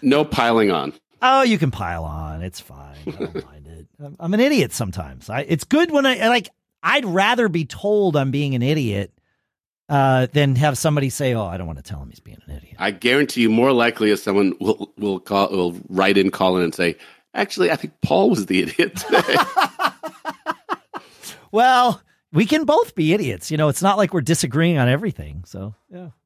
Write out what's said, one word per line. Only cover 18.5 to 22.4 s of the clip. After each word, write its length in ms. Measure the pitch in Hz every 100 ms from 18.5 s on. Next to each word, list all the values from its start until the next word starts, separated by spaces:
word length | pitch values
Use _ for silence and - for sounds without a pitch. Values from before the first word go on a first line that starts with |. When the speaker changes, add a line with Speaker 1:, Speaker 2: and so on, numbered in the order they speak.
| 92
Speaker 1:
idiot 340 | - - - -
today." 380 | - - - -
<laughs> 40 | 554 - 330 - 359 - 320 - 311 - 311 320 - - _ - - - - - _
Speaker 2:
Well, 480 | 208 254 254 247 185 _ _ _
we 120 | 156